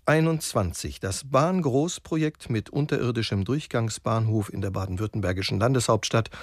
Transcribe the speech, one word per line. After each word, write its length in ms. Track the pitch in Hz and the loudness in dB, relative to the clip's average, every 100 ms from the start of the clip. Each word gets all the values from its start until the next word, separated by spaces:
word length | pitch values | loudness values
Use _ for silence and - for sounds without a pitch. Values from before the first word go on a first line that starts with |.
einundzwanzig, 960 | - 156 160 160 - 123 92 - - 73 | 2 4 4 2 0 0 0 -2 -8 -6
das 320 | 95 101 135 | -6 -6 0
Bahngroßprojekt 1200 | 131 160 185 156 123 165 - - 165 151 - - | 2 4 2 2 2 0 -4 -4 0 0 -2 -4
mit 200 | 113 - | -4 -2
unterirdischem 720 | - 147 - 120 117 110 101 | -2 0 0 0 0 0 0
Durchgangsbahnhof 1080 | 95 139 - 120 113 - - 113 110 110 101 | 0 -2 -2 -2 -2 -2 -2 0 2 0 0
in 80 | - | -4
der 100 | 98 | -4
baden-württembergischen 880 | 101 95 92 107 110 92 90 95 101 | -4 -4 -4 -4 -2 -2 -2 -2 2
Landeshauptstadt, 680 | 113 131 117 110 - 113 110 - | 2 2 4 2 2 0 0 -6